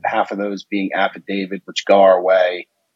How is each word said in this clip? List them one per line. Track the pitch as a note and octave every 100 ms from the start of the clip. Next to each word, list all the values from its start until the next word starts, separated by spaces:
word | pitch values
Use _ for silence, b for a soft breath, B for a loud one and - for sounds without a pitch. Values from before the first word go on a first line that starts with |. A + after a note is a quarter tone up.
half | - A2 -
of | G2
those | G2+ G2
being | - G2+ F#2+
affidavit, | F#2 G2 F#2 - G2 F#2 G2
which | - - -
go | G2
our | F#2+ F#2
way. | F#2 F#2 F2+ F2+ - _ _